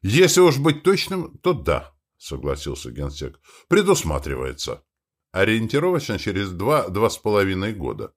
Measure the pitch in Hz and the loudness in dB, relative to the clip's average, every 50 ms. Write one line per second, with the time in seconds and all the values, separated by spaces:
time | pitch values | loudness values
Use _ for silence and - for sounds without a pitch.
0 | - 95 104 156 185 170 - 180 180 170 143 135 139 160 143 147 - 180 196 190 | -2 2 4 6 6 6 8 6 6 6 6 4 2 2 0 2 2 2 2 2
1 | - - 190 185 165 - - - _ 180 175 110 76 - 76 64 - - _ _ | 0 -4 -6 -6 -8 -10 -14 -4 _ -2 -2 -2 0 -2 -2 -2 -4 -10 _ _
2 | _ _ _ _ - - 76 65 64 71 67 69 - - 65 - - 64 60 67 | _ _ _ _ -14 -12 -12 -8 -6 -6 -6 -6 -8 -10 -10 -10 -12 -14 -10 -8
3 | 73 71 71 71 71 64 - _ _ _ - - _ _ 175 202 202 190 190 147 | -8 -8 -8 -10 -12 -12 -14 _ _ _ -20 -20 _ _ 2 2 4 4 2 0
4 | - 85 73 69 69 76 69 64 65 65 64 - - - 62 - _ _ _ _ | 0 -4 -4 -4 -4 -6 -6 -6 -6 -8 -8 -10 -10 -10 -10 -12 _ _ _ _
5 | _ _ _ _ _ _ - 92 98 107 110 113 113 107 135 143 156 185 180 160 | _ _ _ _ _ _ -2 0 2 2 2 0 0 0 -2 0 0 2 0 0
6 | 143 - 110 92 - 107 95 95 101 95 92 85 98 123 151 147 101 92 90 101 | -2 -2 -6 -4 -4 -4 -2 -2 -4 -4 -6 -4 0 0 0 0 0 -2 -2 0
7 | 113 110 - - _ 107 104 104 98 95 95 92 98 110 110 101 - 62 - 50 | 0 0 0 -2 _ 2 2 2 2 2 0 -2 -4 -6 -6 -6 -6 -8 -6 -8
8 | 53 - _ | -10 -14 _